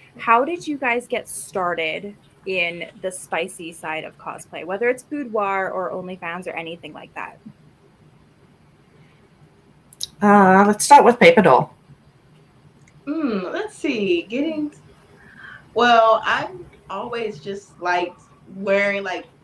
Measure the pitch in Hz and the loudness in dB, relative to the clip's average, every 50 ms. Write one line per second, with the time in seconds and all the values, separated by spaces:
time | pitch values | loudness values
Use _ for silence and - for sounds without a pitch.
0 | _ _ _ - - - 226 233 262 285 349 349 - 311 294 269 277 247 233 247 | _ _ _ -10 0 2 4 4 4 0 -4 -8 -6 -8 -8 -4 -2 -2 -2 -2
1 | 247 - - 220 - - - - - - - 196 185 175 175 165 165 156 156 160 | -4 -4 -6 -8 -6 -8 -14 -14 -14 -8 -6 -4 -2 -2 -2 -2 -4 -4 -6 -6
2 | 180 202 208 - _ _ _ _ _ 196 190 185 175 170 170 170 165 - - - | -10 -12 -16 -18 _ _ _ _ _ -6 -4 -2 -2 -4 -4 -8 -12 -14 -16 -10
3 | - 185 185 - - - - 165 170 185 - - 175 160 170 - - 165 156 160 | -10 -8 -8 -8 -12 -8 -6 -6 -6 -6 -8 -14 -16 -16 -16 -14 -10 -10 -8 -8
4 | 156 - 160 _ - 165 165 170 - _ - 151 151 160 185 196 233 240 254 254 | -10 -12 -16 _ -16 -14 -14 -14 -16 _ -14 -14 -10 -8 -8 -4 -2 -2 -2 -2
5 | - _ 302 294 285 240 214 220 202 196 196 190 190 185 - 185 180 175 - 185 | -6 _ -10 -10 -10 -6 -4 -4 -2 -2 -2 -2 -4 -4 -6 -6 -6 -6 -8 -8
6 | 185 180 185 185 - 170 165 180 185 180 - - 170 165 165 170 - 151 151 143 | -10 -12 -14 -12 -12 -12 -10 -10 -10 -10 -10 -10 -10 -12 -14 -16 -16 -18 -18 -18
7 | 117 - _ 160 107 - - - _ - - _ _ _ _ _ _ _ _ _ | -20 -18 _ -14 -14 -14 -16 -20 _ -20 -20 _ _ _ _ _ _ _ _ _
8 | _ _ _ _ _ _ _ _ _ _ _ _ _ _ _ _ _ _ _ _ | _ _ _ _ _ _ _ _ _ _ _ _ _ _ _ _ _ _ _ _
9 | - _ _ _ _ _ _ _ _ _ _ _ _ _ _ _ _ _ - - | -20 _ _ _ _ _ _ _ _ _ _ _ _ _ _ _ _ _ -10 -10
10 | - - - _ 202 208 202 208 196 185 185 190 202 202 208 208 - - 285 285 | -10 -10 -6 _ 4 6 8 8 8 8 8 6 6 4 4 0 4 6 6 8
11 | - 220 233 - - 170 170 - 190 170 131 123 147 - - _ _ _ - _ | 8 6 4 8 6 8 8 8 6 6 6 4 4 0 -8 _ _ _ -20 _
12 | _ _ _ _ _ _ _ _ _ _ _ _ _ _ _ _ _ _ _ - | _ _ _ _ _ _ _ _ _ _ _ _ _ _ _ _ _ _ _ -18
13 | _ 277 294 320 311 254 214 196 180 175 - 349 427 415 - - - 320 262 220 | _ -8 -6 -4 -2 -2 -2 -2 -4 -6 -6 -6 -8 -8 -10 -8 -6 -4 -2 -2
14 | 202 185 175 170 170 180 214 254 285 330 311 302 302 294 - - - - - _ | 0 0 0 0 -2 -4 -4 -4 -2 -2 -2 -4 -6 -8 -8 -14 -20 -20 -20 _
15 | _ _ - _ - - - - - - - - - _ _ 214 240 247 240 233 | _ _ -20 _ -20 -20 -20 -20 -20 -20 -20 -20 -20 _ _ 2 4 6 6 6
16 | 226 226 220 214 - - 220 254 294 339 381 359 - - _ _ _ - 190 196 | 6 6 4 2 2 -2 -2 -2 -4 -8 -10 -14 -18 -20 _ _ _ -12 -10 -10
17 | 226 247 233 233 226 214 208 - - 202 196 196 - _ - _ 175 175 180 180 | -10 -8 -8 -8 -8 -8 -10 -10 -12 -12 -12 -12 -14 _ -20 _ -4 -2 -2 -2
18 | 175 175 - _ _ _ _ _ _ - 190 190 196 196 196 202 202 202 196 202 | -2 -4 -8 _ _ _ _ _ _ -20 -16 -10 -2 0 0 2 2 0 -2 -4
19 | 196 190 180 170 - - _ _ | -6 -6 -8 -10 -10 -14 _ _